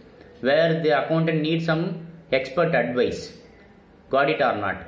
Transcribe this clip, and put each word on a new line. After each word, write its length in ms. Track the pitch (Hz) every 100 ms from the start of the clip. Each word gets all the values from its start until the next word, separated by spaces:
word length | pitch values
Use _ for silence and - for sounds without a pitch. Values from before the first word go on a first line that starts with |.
| - - - -
where 420 | 127 151 165 160
the 220 | 156 139
accountant 380 | - 165 165 160
needs 240 | 156 165 165
some 420 | 160 190 - - - -
expert 420 | 131 - 180 165
advice. 640 | 127 123 123 104 - - - - - - - - - -
Got 200 | 131 143
it 120 | 147
or 140 | 123 104
not? 220 | 98 92